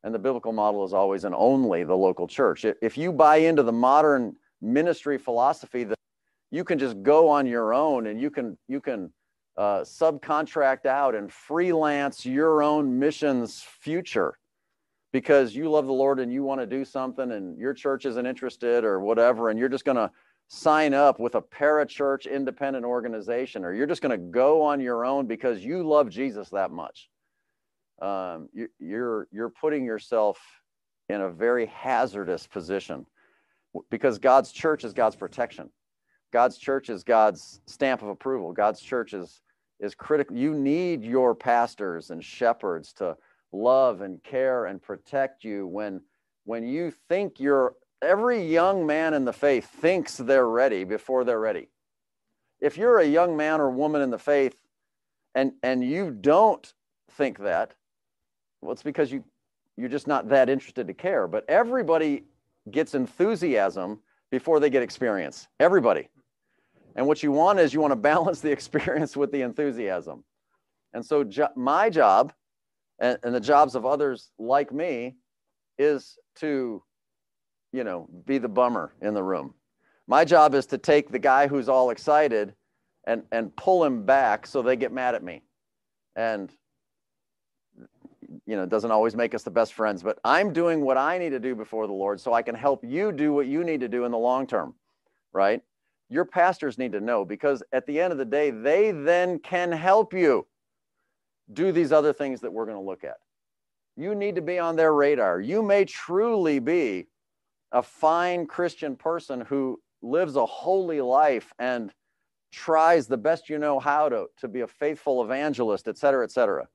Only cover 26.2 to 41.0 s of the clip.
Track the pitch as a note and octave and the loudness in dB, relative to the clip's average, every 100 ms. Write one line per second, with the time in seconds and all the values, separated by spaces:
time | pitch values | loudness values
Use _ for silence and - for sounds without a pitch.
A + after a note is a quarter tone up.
26.2 | C3+ G#2 F#2+ G2 F#2 E2 D2 - - _ | -8 -8 -8 -4 -4 -6 -14 -16 -20 _
27.2 | _ _ _ _ _ _ _ _ F#2+ G2 | _ _ _ _ _ _ _ _ -8 -6
28.2 | F#2 E2 D#2+ - A#2 _ D#2+ G#2+ A#2+ A2 | -8 -12 -16 -14 -14 _ -12 -8 -6 -6
29.2 | - G2+ A#2 A#2 D#3 D3+ B2+ A2 - A#2 | -8 -10 -10 _ -4 -2 -4 -6 -4 0
30.2 | G#2 - - _ _ _ _ _ _ G#2 | 0 -2 -14 _ _ _ _ _ _ -6
31.2 | F#2+ E2+ A#2 B2 A2 - B2+ B2 B2 G2+ | -6 -2 -2 0 -4 -8 -4 -2 -2 -4
32.2 | F2+ F2 - G2+ D#2+ G2 - D2 - _ | -6 -8 -8 -14 -6 -8 -8 -14 -14 _
33.2 | _ _ _ _ _ - - A#2 C#3 G#2 | _ _ _ _ _ -18 -10 -2 -2 2
34.2 | C3 C3 - - E3 D3+ A#2 G2 A2 - | 4 4 4 -4 -2 -2 -6 -2 -2 -2
35.2 | F#2 - A#2 - C#2 _ _ _ _ _ | -14 -8 -8 -8 -20 _ _ _ _ _
36.2 | _ A#2+ B2 - - C3+ - G2+ - A2+ | _ 2 2 0 -4 -4 -4 -10 2 4
37.2 | G#2+ F#2 - - - - C#3 B2 G#2 G2 | 4 2 -14 -20 -20 -4 -2 -2 -6 -8
38.2 | C3+ C3 F2 F2+ G#2 G#2 - B2+ A2 G2 | -6 -6 -6 0 0 0 -6 -6 -4 -10
39.2 | F2 _ _ _ _ _ G2+ - - D3+ | -12 _ _ _ _ _ -12 -12 -2 -2
40.2 | C#3+ A#2+ C#3 D3+ C#3 D#3 F3+ D#3+ | -2 -4 -4 -2 -2 -2 -2 -6